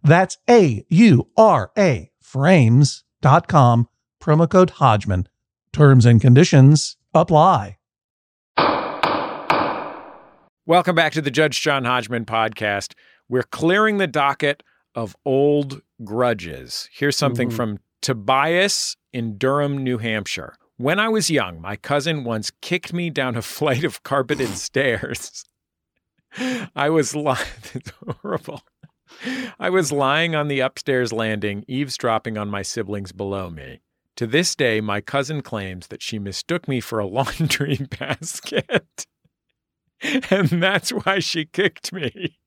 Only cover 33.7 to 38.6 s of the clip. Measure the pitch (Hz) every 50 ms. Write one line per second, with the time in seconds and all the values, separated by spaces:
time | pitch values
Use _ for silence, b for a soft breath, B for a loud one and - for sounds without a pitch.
33.7 | 65 - _ _ _ _ _ _ _ - 120 113 113 156 180 - - - 147 120
34.7 | 110 107 107 104 101 104 104 - - 139 139 131 156 147 - - - 107 98 95
35.7 | 92 90 90 _ - - - - - 107 101 98 90 - - - 170 175 - -
36.7 | 139 123 - - - 110 104 95 98 123 135 - - - 160 151 - - 143 151
37.7 | 147 - 139 131 - - 143 139 143 - 160 - - - - - 415 370